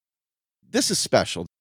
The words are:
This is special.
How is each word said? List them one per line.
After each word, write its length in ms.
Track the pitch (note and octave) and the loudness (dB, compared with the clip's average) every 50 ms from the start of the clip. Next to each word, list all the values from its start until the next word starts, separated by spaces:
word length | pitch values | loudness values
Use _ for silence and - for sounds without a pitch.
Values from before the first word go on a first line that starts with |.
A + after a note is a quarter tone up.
| _ _ _ _ _ _ _ _ _ _ _ _ _ | _ _ _ _ _ _ _ _ _ _ _ _ _
This 220 | - - A3 - - | -4 -2 0 0 0
is 80 | G3 | 0
special. 480 | - - - - A2+ F#2 - - F2 E2+ - _ _ | -2 -2 2 2 2 2 2 -4 -8 -8 -10 _ _